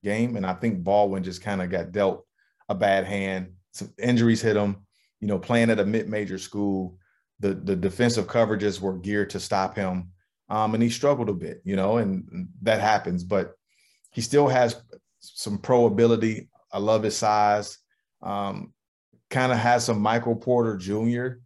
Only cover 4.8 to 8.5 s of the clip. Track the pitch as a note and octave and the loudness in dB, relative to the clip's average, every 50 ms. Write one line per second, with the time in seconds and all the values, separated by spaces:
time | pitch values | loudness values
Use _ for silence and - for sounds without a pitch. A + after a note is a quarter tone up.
4.8 | - _ _ _ _ _ _ - G#2+ G2+ G2+ F2+ - - A#2+ A#2 A#2 A2+ A2+ G#2+ | -10 _ _ _ _ _ _ -8 -4 -2 -2 -2 -2 0 2 2 4 4 4 2
5.8 | G2 G2+ A2 A2+ - G#2 G#2+ G#2+ G#2 F#2+ F#2+ F#2 - - - G2+ G2+ G2+ G2 F#2+ | 2 0 0 -2 -2 -2 -4 -4 -4 -4 -8 -10 -10 -10 -6 -4 -2 -2 -2 -2
6.8 | F#2 F2+ F2 F2+ _ _ _ _ _ _ _ - G2+ G2 F#2+ - - F#2+ F#2+ F2+ | -4 -6 -10 -16 _ _ _ _ _ _ _ -4 -2 -2 -2 -2 -2 -4 -2 0
7.8 | F2+ F#2+ - - A#2+ A#2+ A#2 A2+ F#2+ - - A#2+ A#2 G#2+ | -2 -2 0 2 2 2 2 0 -2 -2 2 0 2 2